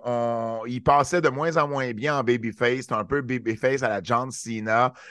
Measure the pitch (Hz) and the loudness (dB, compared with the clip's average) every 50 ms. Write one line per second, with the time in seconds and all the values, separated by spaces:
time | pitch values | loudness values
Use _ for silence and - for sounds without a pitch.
0 | - 120 123 120 117 120 117 113 113 113 113 113 110 123 123 123 - 143 143 143 | -4 -4 -2 -2 -2 -2 -2 -2 -4 -4 -6 -6 -6 -6 -6 0 4 4 6 6
1 | 135 - 175 175 156 139 127 139 156 165 160 165 147 143 143 135 131 123 113 104 | 6 4 2 2 2 2 2 0 -2 0 2 2 0 0 0 -2 -2 -4 -4 -4
2 | 127 151 147 135 117 120 123 117 113 113 104 - 123 120 127 131 120 - 123 107 | -2 0 0 0 2 2 2 2 0 -4 -2 0 2 2 2 0 -2 -4 -4 -4
3 | 101 82 143 143 127 120 127 123 - 113 110 107 - 131 135 135 131 123 104 101 | -2 -2 -2 -2 -2 -2 -4 -4 -2 -4 -4 0 0 0 0 2 0 0 -2 -2
4 | 90 - 120 117 131 131 - - - 117 113 107 107 110 110 117 123 127 127 - | -2 0 0 0 0 -4 -8 -10 -10 -8 -8 -6 -2 2 4 4 4 2 0 -6
5 | - - | -20 -20